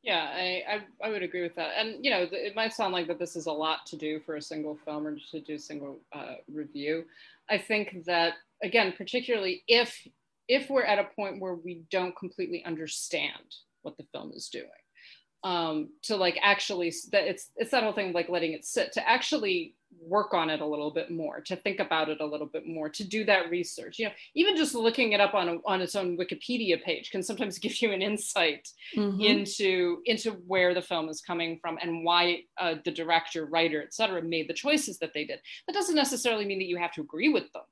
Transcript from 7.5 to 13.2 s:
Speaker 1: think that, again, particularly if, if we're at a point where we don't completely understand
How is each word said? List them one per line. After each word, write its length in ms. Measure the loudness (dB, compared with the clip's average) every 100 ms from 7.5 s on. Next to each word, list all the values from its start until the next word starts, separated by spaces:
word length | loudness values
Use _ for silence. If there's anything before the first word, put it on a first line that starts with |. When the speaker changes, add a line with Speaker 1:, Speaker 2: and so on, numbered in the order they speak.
| -2
Speaker 1:
think 460 | 0 -2 -2 -8 0
that, 280 | 4 4 0 _ _
again, 300 | 2 4 2 -2
particularly 680 | -4 -4 0 0 0 -4 6
if, 400 | 6 6 -4 -20 _ _ _ 2
if 200 | 2 4
we're 140 | 2
at 160 | 4 4
a 100 | 2 -4
point 240 | -6 -4
where 160 | -6 -6
we 280 | -8 -12 -2
don't 280 | -2 -2 -6
completely 480 | -12 -6 -4 -4 -6
understand 920 | -6 -6 -8 -4 -2